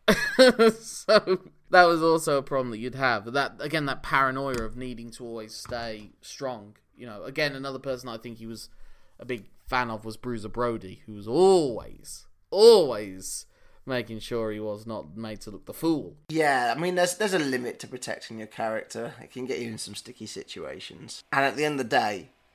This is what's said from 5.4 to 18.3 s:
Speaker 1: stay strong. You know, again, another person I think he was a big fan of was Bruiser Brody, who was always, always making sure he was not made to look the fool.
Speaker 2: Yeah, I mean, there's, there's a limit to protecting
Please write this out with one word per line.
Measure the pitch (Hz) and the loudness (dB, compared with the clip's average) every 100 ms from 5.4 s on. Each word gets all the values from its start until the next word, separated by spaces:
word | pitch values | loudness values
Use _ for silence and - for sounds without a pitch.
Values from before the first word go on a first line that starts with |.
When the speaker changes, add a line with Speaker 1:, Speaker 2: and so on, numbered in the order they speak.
| 107 | -10
Speaker 1:
stay | - - 120 117 107 104 _ | -14 -10 -8 -8 -10 -14 _
strong. | - - 135 113 104 - _ - | -18 -10 -8 -8 -14 -20 _ -20
You | 120 | -16
know, | 104 | -12
again, | 107 139 147 | -8 -2 -2
another | 135 139 131 | -2 -8 -8
person | 135 123 123 | -6 -6 -8
I | 113 | -12
think | 120 113 | -12 -14
he | 113 | -12
was | 110 - - - - - - | -14 -16 -16 -16 -18 -20 -18
a | |
big | 120 120 98 - - | -8 -8 -8 -18 -2
fan | 127 120 | -2 0
of | 107 | -4
was | 110 - | -8 -10
Bruiser | 123 117 104 | -8 -6 -6
Brody, | 110 120 113 95 98 - | -4 -2 -4 -10 -16 -16
who | |
was | 104 104 | -14 -2
always, | 147 190 185 139 101 57 - - - - - - | 4 6 6 4 -4 -10 -18 -18 -18 -20 -20 -4
always | 185 226 214 143 107 101 95 - - - _ - - 131 | 8 10 10 6 0 -6 -10 -10 -12 -14 _ -20 -16 -6
making | 127 110 110 | -4 -4 -10
sure | - 120 110 | -6 -4 -4
he | 107 | -4
was | 107 104 110 | -8 -8 -8
not | 107 76 104 | -10 -10 -12
made | 110 104 | -12 -12
to | 110 | -14
look | 95 - | -16 -14
the | |
fool. | - 165 151 90 - - | -4 0 0 -4 -16 -6
Speaker 2:
Yeah, | 156 151 131 120 | 2 2 4 0
I | 131 | 0
mean, | 180 | 0
there's, | 180 175 - | 2 2 2
there's | 208 | 0
a | 185 | 2
limit | 139 123 120 - | 0 -2 -4 -10
to | - | -12
protecting | 131 - - - | -10 -8 -10 -10